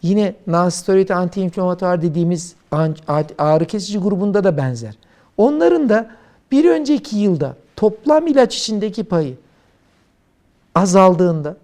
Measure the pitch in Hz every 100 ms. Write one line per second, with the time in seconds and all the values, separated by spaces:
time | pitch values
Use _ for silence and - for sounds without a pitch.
0 | 170 202 202 202 - 170 180 170 - 190
1 | 190 180 180 190 185 170 180 180 185 180
2 | 170 156 170 175 170 - _ 147 160 156
3 | - 147 151 - 147 156 165 214 190 208
4 | 190 196 202 202 196 151 135 120 113 104
5 | _ _ _ - 220 302 339 349 277 208
6 | 226 - _ _ _ 269 330 330 285 294
7 | - 208 208 170 139 120 _ - 214 214
8 | - 302 330 277 240 - - 214 214 196
9 | 214 175 151 127 _ _ _ _ _ _
10 | _ _ _ _ _ _ _ - 190 185
11 | 190 175 180 160 147 180